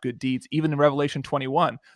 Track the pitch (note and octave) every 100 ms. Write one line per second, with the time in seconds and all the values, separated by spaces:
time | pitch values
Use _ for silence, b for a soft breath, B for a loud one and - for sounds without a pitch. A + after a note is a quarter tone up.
0 | B2+ A#2 C3 B2+ - D3+ D#3 C#3+ D3 C#3+
1 | C#3+ C#3+ - C#3+ C3 D3 D#3+ B2 b